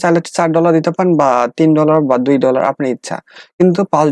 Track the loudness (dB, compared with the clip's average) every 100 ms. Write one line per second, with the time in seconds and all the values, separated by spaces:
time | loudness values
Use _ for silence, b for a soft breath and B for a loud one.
0 | 0 -2 -2 -4 -2 0 2 0 0 -2
1 | 0 2 2 0 -2 0 0 2 2 0
2 | 0 -2 0 0 0 0 -2 -4 -6 -6
3 | -10 -14 -14 B B B 0 0 -2 0
4 | 0